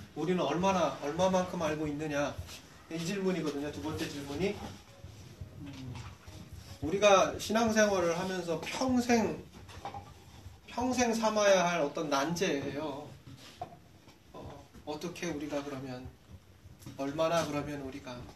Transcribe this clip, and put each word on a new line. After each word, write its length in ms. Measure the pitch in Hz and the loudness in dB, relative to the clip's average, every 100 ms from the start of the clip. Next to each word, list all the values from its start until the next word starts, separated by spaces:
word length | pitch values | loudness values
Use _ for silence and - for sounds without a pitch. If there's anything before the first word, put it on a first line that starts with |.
| - 147 | -10 -4
우리는 260 | 160 180 | 0 2
얼마나, 540 | 156 165 190 185 151 - | 2 2 4 4 2 0
얼마만큼 600 | 143 160 185 185 180 180 | -4 2 4 4 2 0
알고 260 | 156 151 151 | 0 0 -2
있느냐? 480 | 143 156 143 139 - - - - - - | -2 -2 0 0 -4 -10 -14 -18 -20 -10
이 140 | 165 165 | -6 -4
질문이거든요. 680 | 202 185 170 151 143 147 | 0 0 0 0 -2 -4
두 100 | 147 | -6
번째 260 | 147 160 147 | -6 -4 -4
질문이. 460 | 143 139 143 196 - - - - - - - - - - - | -6 -6 -2 -2 -2 -8 -14 -20 -20 -18 -16 -18 -16 -16 -14
음, 340 | 139 135 131 - - - - - - - - - | -12 -12 -10 -10 -12 -16 -18 -16 -16 -16 -16 -6
우리가 580 | 147 196 208 190 151 - | -2 6 8 8 6 2
신앙생활을 800 | - 220 233 214 208 190 170 165 | 0 2 4 6 6 6 2 2
하면서 400 | 190 185 170 160 | 0 -2 -2 -4
평생, 840 | - - 262 247 240 233 175 156 - - - - - - - - - - - - - | -4 -2 2 2 4 4 4 -2 -10 -18 -18 -12 -10 -12 -14 -20 -20 -18 -18 -18 -10
평생 460 | - 254 247 240 | -2 0 2 2
삼아야 560 | 226 220 208 202 190 175 | 4 2 6 8 8 6
할 120 | 170 | 2
어떤 280 | 143 - 156 | 0 -2 0
난제예요. 1000 | 139 151 170 185 143 139 139 156 - - - - - - - - - - - - - - | 2 2 2 2 0 -2 -4 -4 -6 -10 -16 -18 -18 -18 -14 -14 -14 -20 -20 -20 -20 -20
어, 320 | - - - - - - | -16 -14 -16 -18 -16 -10
어떻게 420 | 156 175 - 175 | -6 -6 -4 -4
우리가 360 | 147 147 147 | -4 -4 -4
그러면, 420 | 139 135 135 127 127 - - - - - - - - - | -4 -8 -8 -10 -12 -16 -20 -20 -20 -20 -20 -18 -14 -6
얼마나 480 | 139 151 160 170 151 | -4 0 2 2 2
그러면 360 | 147 139 143 | -2 -4 -6
우리가 340 | 135 139 131 123 - | -8 -10 -10 -12 -12